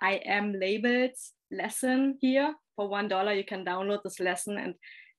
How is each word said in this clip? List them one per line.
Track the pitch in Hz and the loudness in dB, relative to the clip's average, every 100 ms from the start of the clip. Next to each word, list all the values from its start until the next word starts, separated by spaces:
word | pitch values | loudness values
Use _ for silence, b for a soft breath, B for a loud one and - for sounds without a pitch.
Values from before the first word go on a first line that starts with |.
I | 190 196 - | 0 0 0
Am | 202 208 | 0 0
Labels | 196 190 214 240 247 254 - - _ - | 0 0 2 2 2 2 -2 -18 _ -12
lesson | - 220 - 254 254 269 269 | -6 -6 -2 2 4 2 2
here. | 262 269 294 302 _ - | 4 4 2 -2 _ -6
For | 202 | -2
one | 202 208 | -2 0
dollar, | 190 202 | 2 2
you | 196 | 0
can | 196 190 | -2 -6
download | 180 185 196 202 | -4 -2 0 -2
this | - - | -2 -2
lesson | 180 180 - 202 | -2 0 -4 -4
and, | 190 175 B B B | -4 -8 B B B